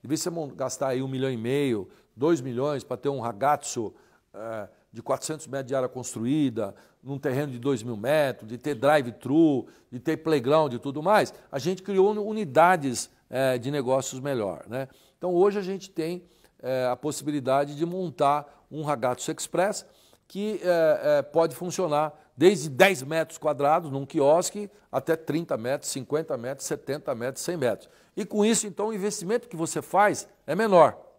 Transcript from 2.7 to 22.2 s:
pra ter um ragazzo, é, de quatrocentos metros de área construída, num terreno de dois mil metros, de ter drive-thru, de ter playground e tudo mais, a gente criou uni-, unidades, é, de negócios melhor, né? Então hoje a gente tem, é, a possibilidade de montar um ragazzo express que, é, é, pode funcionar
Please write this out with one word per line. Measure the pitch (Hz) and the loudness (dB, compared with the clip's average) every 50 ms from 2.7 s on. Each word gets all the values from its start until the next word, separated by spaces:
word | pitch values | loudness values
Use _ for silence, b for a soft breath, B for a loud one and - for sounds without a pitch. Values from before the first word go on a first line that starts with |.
| 147 131 - | -4 -6 -6
pra | - 127 | -8 -10
ter | 117 - 143 | -4 -2 -4
um | 139 131 | -4 -2
ragazzo, | 113 117 113 101 117 143 147 143 - - - 123 110 95 b b b b b b b _ _ | -4 -6 -4 0 2 2 2 2 -2 -8 -6 -6 -6 -6 b b b b b b b _ _
é, | 95 110 113 113 110 101 92 b b b b _ | -14 -10 -10 -8 -10 -10 -12 b b b b _
de | 110 - | -16 -4
quatrocentos | - 135 131 - - 156 151 - | -4 -4 -4 -2 -8 -8 -10 -10
metros | - 123 139 131 | -10 -8 -8 -6
de | 120 139 | -4 -2
área | 135 127 123 | -2 -2 -2
construída, | - 127 117 - - - 110 120 143 156 147 131 113 110 107 98 95 b b b b b _ | -6 -8 -10 -10 -8 -4 -2 0 2 2 2 0 0 -2 -4 -4 -6 b b b b b _
num | 131 139 135 | -10 -10 -6
terreno | - 143 127 135 147 147 | -4 -2 -2 -2 -4 -4
de | 127 120 | -6 -6
dois | 117 139 139 113 107 | -2 -2 -2 -2 -4
mil | 123 120 | -8 -8
metros, | 104 104 127 151 156 147 135 117 - - | -6 -2 0 2 2 2 0 -2 -6 -10
de | 110 120 | -14 -14
ter | 120 - 143 147 | -8 -6 -6 -4
drive-thru, | 110 117 139 151 151 131 123 110 - - - 139 160 165 156 143 127 - B B B B B | 0 2 4 4 4 2 0 -10 -10 -6 0 4 6 6 6 4 2 -2 B B B B B
de | - 123 | -16 -8
ter | - 160 160 | -4 -4 -4
playground | 156 160 160 160 143 120 131 147 160 156 139 | -2 0 0 2 2 4 4 4 4 4 2
e | 120 117 | -2 -6
tudo | - 139 135 151 151 | -6 -6 -8 -4 0
mais, | 180 214 208 147 - B B B B | 4 4 4 4 2 B B B B
a | - 139 | -8 -4
gente | 117 165 190 185 190 | -4 -4 -4 -4 -6
criou | - 202 190 190 202 | -2 4 4 4 4
uni-, | 214 214 | 4 0
unidades, | 208 214 214 220 214 147 123 143 165 175 185 175 139 135 120 107 - - _ _ _ _ | -4 -4 -4 -6 -6 0 4 6 6 6 6 4 2 -2 -4 -4 -6 -10 _ _ _ _
é, | - 127 135 131 127 | -4 0 0 2 0
de | 127 110 131 | 0 -2 -4
negócios | 147 147 127 123 131 135 127 - - 131 | -4 -2 0 0 0 0 0 -4 -10 -8
melhor, | 127 143 135 120 104 98 85 - - 92 | -6 -4 -2 -2 -2 -4 -4 -8 -10 -10
né? | 110 131 135 131 b b b b b | -8 -8 -8 -10 b b b b b
Então | b - 180 180 | b -6 0 4
hoje | 170 190 202 190 208 | 4 4 4 4 0
a | |
gente | 190 180 196 190 - - | -6 -6 -8 -8 -10 -12
tem, | _ - 175 160 175 175 175 b b b b b b _ - | _ -6 -4 -4 -6 -8 -12 b b b b b b _ -6
é, | 123 131 131 127 127 | -4 -2 0 0 -2
a | 123 | -2
possibilidade | - - 151 139 - 135 147 147 147 127 127 131 139 143 143 147 | -2 -4 -6 -6 -4 -6 -4 -4 -2 0 2 2 2 2 0 -2
de | 143 160 | -6 -4
montar | 170 175 190 185 170 131 - 147 139 143 147 147 - - _ _ _ | -4 -4 -6 -6 -6 -2 0 2 2 2 2 -2 -8 -20 _ _ _
um | 135 151 156 | -10 -8 -2
ragazzo | 147 147 120 113 127 127 - - - | -2 -2 0 0 -2 -2 -2 -4 -8
express | 156 - - - - 165 180 208 196 - - b b b b b b b _ | -6 -8 -8 -4 0 0 0 0 0 -6 -10 b b b b b b b _
que, | _ - 190 208 214 214 160 - | _ -10 -6 -6 -4 -4 -4 0
é, | 180 175 170 160 156 151 - - 147 147 | 2 4 4 6 4 4 4 4 2 2
é, | 143 | 2
pode | 139 - - 165 165 165 165 | 2 2 2 2 2 2 0
funcionar | - 180 180 - - 190 160 147 147 156 151 B B | -6 -8 -6 -4 -2 -2 0 2 0 0 -2 B B